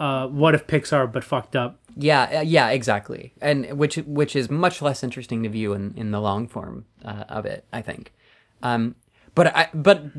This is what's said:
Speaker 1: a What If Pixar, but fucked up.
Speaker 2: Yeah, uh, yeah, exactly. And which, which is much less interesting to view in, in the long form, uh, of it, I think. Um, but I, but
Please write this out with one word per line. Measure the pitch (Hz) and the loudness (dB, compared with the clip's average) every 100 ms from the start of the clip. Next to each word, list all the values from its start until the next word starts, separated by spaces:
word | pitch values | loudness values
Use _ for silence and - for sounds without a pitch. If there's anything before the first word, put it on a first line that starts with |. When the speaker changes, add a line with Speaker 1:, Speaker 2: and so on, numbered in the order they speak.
Speaker 1:
a | 143 135 131 | -2 -2 -4
What | 143 160 151 | 4 4 4
If | - | 2
Pixar, | 156 - 143 123 | -2 2 2 2
but | 120 | -2
fucked | - 131 - 135 | -4 -4 -2 -4
up. | 120 - _ - | -4 -8 _ -2
Speaker 2:
Yeah, | 147 143 123 156 | 4 4 4 0
uh, | |
yeah, | 160 160 117 | 2 4 4
exactly. | 131 117 104 - - - _ | 2 0 -2 -4 -12 -14 _
And | 143 143 120 143 | 0 0 -2 -2
which, | 147 165 | -2 -2
which | 143 147 143 139 | -4 -2 0 -2
is | 117 | -2
much | 147 180 - | 0 0 0
less | 147 135 | -2 -2
interesting | 127 131 120 113 | -6 -8 -8 -6
to | 110 | -4
view | 110 104 | -4 -2
in, | 101 101 104 | -2 -6 -6
in | 107 | -4
the | 104 | -2
long | 107 101 117 | 0 -2 -4
form, | - 82 - 113 _ | -10 -12 -14 -18 _
uh, | 113 104 - | -14 -12 -10
of | 107 107 | -8 -8
it, | 101 - | -10 -10
I | 113 | -12
think. | - - - _ _ _ _ _ | -10 -12 -16 _ _ _ _ _
Um, | 123 117 117 - _ _ _ - | -2 0 -2 -6 _ _ _ 4
but | 170 | 4
I, | - 165 | 4 0
but | 156 175 185 147 | 4 4 4 0